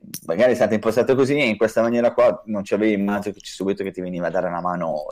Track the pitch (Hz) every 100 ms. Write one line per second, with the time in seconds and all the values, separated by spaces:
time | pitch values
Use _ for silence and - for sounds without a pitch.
0 | - - - 85 123 117 113 107 113 113
1 | 113 131 131 143 131 107 113 - 117 120
2 | 120 117 120 101 - 107 98 104 110 101
3 | 101 101 98 98 - - 95 98 95 92
4 | 90 90 85 90 90 87 87 87 82 76
5 | 73